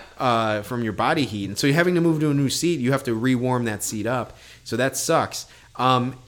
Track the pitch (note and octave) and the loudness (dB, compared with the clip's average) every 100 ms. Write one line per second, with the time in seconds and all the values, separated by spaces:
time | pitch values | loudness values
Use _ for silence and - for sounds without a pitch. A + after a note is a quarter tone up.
0 | - - C3 A#2 A2 G#2+ G#2 A#2+ A2+ F#2+ | -8 -4 0 2 2 -2 -2 -4 -4 0
1 | A#2+ D#3+ B2 G#2 G2 G2+ C#3+ D3+ F3+ F3 | 0 2 0 -4 -6 0 2 4 4 2
2 | E3+ D#3 D3+ C#3+ C3+ - E3+ D#3+ B2 C3+ | 2 2 2 2 2 0 0 0 0 0
3 | B2+ A2 B2+ B2+ B2+ B2 A#2 G#2 - A2 | 0 -2 2 2 2 0 0 -4 -6 -4
4 | G#2+ B2+ G#2+ - - - - A2+ C3 C3+ | -2 -4 -6 -12 -20 -20 -6 -2 0 -2
5 | - D#3+ G2+ - - - - - B2+ B2+ | 0 0 0 -6 -14 -20 -14 -2 2 2
6 | B2 B2+ | 0 -6